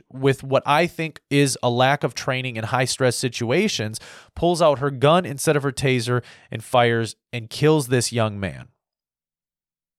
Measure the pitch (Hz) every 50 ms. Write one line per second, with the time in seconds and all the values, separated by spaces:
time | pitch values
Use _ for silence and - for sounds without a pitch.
0 | - _ - 135 131 139 131 - - 135 135 131 - 139 143 156 175 160 - -
1 | 160 151 - - - _ 143 143 143 131 - - - 123 120 120 127 135 143 -
2 | - 135 - - - 143 131 127 127 131 117 110 110 104 135 143 131 123 - -
3 | 131 123 120 - - 123 - - 120 110 131 180 214 208 - - 107 107 113 -
4 | - - - - - _ _ - 165 170 175 156 170 151 143 120 143 143 139 123
5 | 131 139 165 185 180 127 139 135 - 160 147 147 135 143 127 - 143 135 127 123
6 | 110 120 123 120 - - - - - _ - 113 - - - 123 120 117 117 113
7 | 113 110 - _ _ _ - 120 113 - - - 147 151 156 156 131 117 131 123
8 | 113 - 113 120 110 107 104 101 98 87 67 64 64 - _ _ _ _ _ _
9 | _ _ _ _ _ _ _ _ _ _ _ _ _ _ _ _ _ _ _